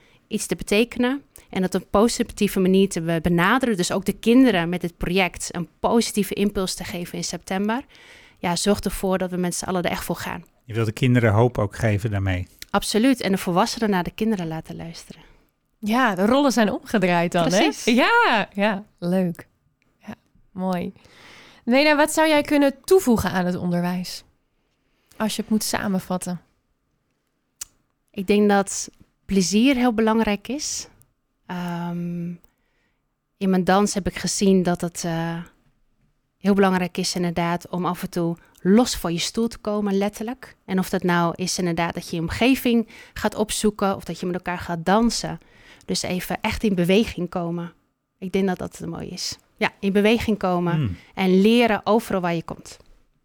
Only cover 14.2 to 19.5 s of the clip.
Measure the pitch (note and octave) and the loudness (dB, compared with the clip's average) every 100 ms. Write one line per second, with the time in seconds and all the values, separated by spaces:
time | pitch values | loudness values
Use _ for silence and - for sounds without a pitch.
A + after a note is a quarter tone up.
14.2 | A3 G#3 E3 D#3+ - E3+ E3 - - - | -2 -2 -4 -10 -12 -14 -14 -16 -20 -20
15.2 | - _ _ _ _ _ G#3 A#3 B3+ F3+ | -20 _ _ _ _ _ -2 2 2 2
16.2 | G3+ C4 C#4+ B3 G3+ D4 - A3 F3+ F3 | 4 4 4 4 2 0 -2 0 2 2
17.2 | E3+ F3 E3 F#3 E4 G#4+ - B3 F4 A#4 | 2 2 2 2 2 0 2 4 4 4
18.2 | A4 A3+ - G3 G3+ G3 G#3+ _ F3 F#3 | 4 2 0 0 0 -2 -8 _ -2 0
19.2 | F3+ F3 - | 0 -4 -12